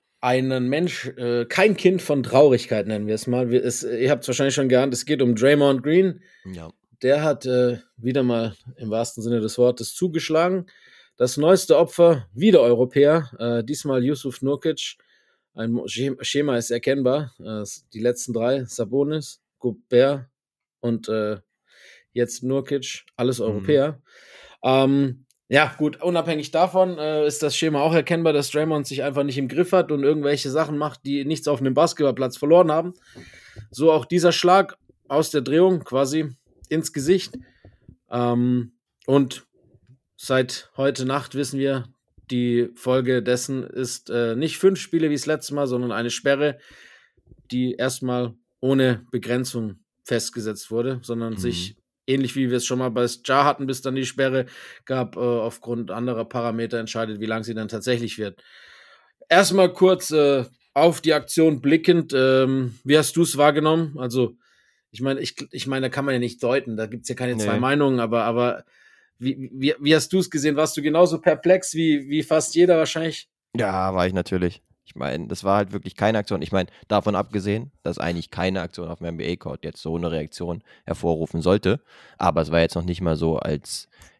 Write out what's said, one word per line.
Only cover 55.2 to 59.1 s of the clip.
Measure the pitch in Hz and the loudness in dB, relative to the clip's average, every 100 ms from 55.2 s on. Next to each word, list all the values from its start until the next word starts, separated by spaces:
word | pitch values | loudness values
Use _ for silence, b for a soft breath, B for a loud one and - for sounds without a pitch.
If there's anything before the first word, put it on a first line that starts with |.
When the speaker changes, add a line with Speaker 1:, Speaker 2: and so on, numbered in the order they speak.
| 123 117 113 - 117 117 98 | -2 -2 -4 -8 -8 -8 -6
Speaker 1:
anderer | 104 123 113 113 | -6 -6 -6 -6
Parameter | 123 117 113 113 117 | -4 -4 -4 -4 -6
entscheidet, | 110 113 110 104 | -6 -6 -6 -6
wie | 110 | -6
lang | 113 | -4
sie | 110 | -6
dann | 110 107 | -8 -8
tatsächlich | 110 127 120 117 - | -6 -2 -2 -4 -8
wird. | 104 - b b b b b b b | -10 -10 b b b b b b b